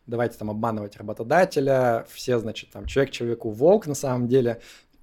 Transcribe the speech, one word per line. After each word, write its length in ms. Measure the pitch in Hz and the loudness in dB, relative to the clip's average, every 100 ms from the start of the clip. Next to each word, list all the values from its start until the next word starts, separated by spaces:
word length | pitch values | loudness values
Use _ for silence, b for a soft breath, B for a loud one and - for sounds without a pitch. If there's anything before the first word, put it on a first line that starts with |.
| - | -8
давайте 300 | 117 117 - | -4 -4 -4
там 120 | 107 | -8
обманывать 460 | 107 117 107 104 - | -4 -4 -4 -8 -12
работодателя, 1080 | 104 104 117 160 180 151 139 131 127 117 - | -12 -10 2 4 4 2 2 4 2 0 -4
все, 300 | - - 120 | -8 -2 -2
значит, 300 | 110 104 - | -2 -8 -14
там, 140 | 104 101 | -14 -4
человек 260 | 135 135 | 0 0
человеку 380 | - 120 117 117 | -2 -4 -4 -6
волк 380 | 107 151 214 160 | 2 4 4 2
на 80 | 139 | -4
самом 320 | 139 123 120 | -2 -2 2
деле, 340 | 131 120 113 B B B _ | 4 2 -2 B B B _